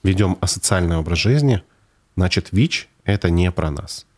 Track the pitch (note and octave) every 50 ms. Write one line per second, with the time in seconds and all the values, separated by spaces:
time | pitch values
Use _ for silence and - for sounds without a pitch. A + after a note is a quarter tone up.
0 | - F#2+ F#2+ F#2+ G#2 F#2 F#2 - - F#2 - F#2 - - G#2 F#2 F2+ E2+ E2+ E2
1 | D#2 E2+ E2+ D#2 - G#2+ C3 D3+ C#3+ C#3 A#2 F2 - _ _ _ _ _ _ _
2 | _ _ _ - F#2 F2+ - - - - - G2 C3+ F3 - - - _ _ _
3 | _ - G2+ G2+ - F2 E2+ E2+ F2+ F2+ F2+ - D#2+ D#2 C#2+ C#2+ - - - -
4 | - _ _